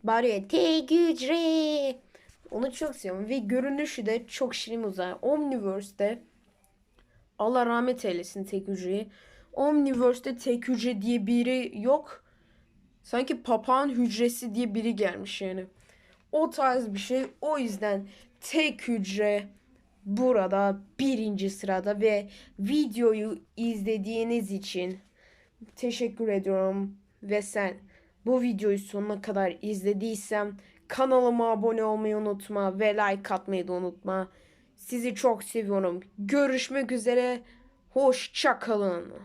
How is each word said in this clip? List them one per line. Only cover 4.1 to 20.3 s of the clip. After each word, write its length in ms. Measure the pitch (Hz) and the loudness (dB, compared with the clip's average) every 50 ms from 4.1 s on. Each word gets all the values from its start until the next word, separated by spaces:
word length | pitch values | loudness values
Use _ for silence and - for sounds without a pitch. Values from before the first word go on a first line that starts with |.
| 220 240 233 | -2 -2 -4
çok 280 | - - - 269 247 - | -8 -4 -4 -4 -4 -2
şirin 280 | - - 220 226 233 226 | -6 -8 -6 -6 -4 -4
uzay. 320 | 208 190 190 180 180 180 - - | -4 -4 -4 -4 -6 -6 -4 0
Omniverse'de, 1000 | 247 294 302 302 285 262 240 202 196 190 196 202 196 - - 202 208 226 240 - _ _ _ _ _ _ _ _ _ _ _ _ _ _ _ _ _ _ _ _ _ _ _ | 0 0 2 0 -2 -2 -2 -2 -2 -4 -4 -8 -10 -4 -2 0 0 0 -4 -12 _ _ _ _ _ _ _ _ _ _ _ _ _ _ _ _ _ _ _ _ _ _ _
Allah 280 | 208 220 254 254 240 | 0 2 4 4 2
rahmet 380 | 233 233 233 240 254 254 247 - | 4 2 2 2 0 0 -2 -2
eylesin 400 | 208 175 170 175 180 - 202 190 | -4 -2 -2 -6 -8 -8 -10 -8
tek 240 | 196 - 196 196 196 | -4 -6 -6 -4 -4
hücreyi. 400 | 196 185 180 180 190 202 214 208 - - - - - - - _ - | -6 -4 -4 -4 -4 -4 -4 -8 -14 -20 -20 -20 -20 -20 -20 _ -2
Omniverse'de 840 | - 269 294 302 294 285 277 262 240 247 247 247 247 - 269 254 | 0 2 4 4 4 4 2 2 4 4 4 4 2 -2 -8 -8
tek 320 | 240 - 269 240 240 240 - | -4 0 0 0 0 0 -2
hücre 340 | 254 220 214 247 247 202 196 | -2 0 0 -2 -2 -2 0
diye 240 | 226 240 240 196 | 0 0 0 2
biri 460 | 202 240 240 240 247 254 254 247 - - | 2 2 2 2 2 0 0 -2 -4 -8
yok. 500 | 208 208 247 277 302 311 - - - _ _ _ _ _ _ _ _ _ _ _ _ _ _ _ _ _ | -4 2 2 2 2 2 -6 -18 -20 _ _ _ _ _ _ _ _ _ _ _ _ _ _ _ _ _
Sanki 400 | - - 240 262 262 311 240 - | -4 -2 -2 0 0 -4 -6 0
papağan 460 | - 233 220 220 - 254 262 285 285 | 0 0 0 4 2 2 4 4 2
hücresi 680 | 254 233 247 233 202 214 240 240 240 - 247 233 202 | 2 2 0 0 2 2 0 0 0 -2 -8 -6 -4
diye 200 | 226 247 226 196 | -2 -2 -2 -2
biri 220 | 226 214 233 226 | -2 -2 -2 0
gelmiş 460 | 196 214 185 175 202 196 196 - - 196 | 0 0 -2 -2 -4 -10 -10 -8 -8 -6
yani. 220 | 190 185 190 185 190 _ _ - _ - _ _ _ - _ _ _ - | -6 -6 -8 -10 -12 _ _ -20 _ -20 _ _ _ -20 _ _ _ 0
O 180 | 302 311 320 | 2 2 2
tarz 440 | 320 - 277 262 254 262 240 220 196 | 0 2 2 2 2 2 0 -2 -6
bir 40 | 196 | -6
şey. 240 | 196 - 247 262 262 262 - _ | -4 -2 -2 -2 -2 -4 -8 _
O 180 | - 302 311 285 | -4 -2 -2 0
yüzden 500 | 254 226 202 196 208 208 202 196 196 196 - - - _ _ _ | -2 -4 -4 -2 -2 -2 -2 -2 -4 -8 -18 -20 -20 _ _ _
tek 480 | - - - 320 311 294 - - - - | -14 -2 0 2 2 2 0 -4 -4 -2
hücre 580 | 233 220 190 185 196 202 208 208 208 202 202 202 - - _ _ _ _ _ _ _ _ - | -2 -2 -2 -4 -2 0 2 2 2 0 -2 -6 -18 -20 _ _ _ _ _ _ _ _ -8
burada 760 | 202 202 214 254 254 | -4 -2 2 4 4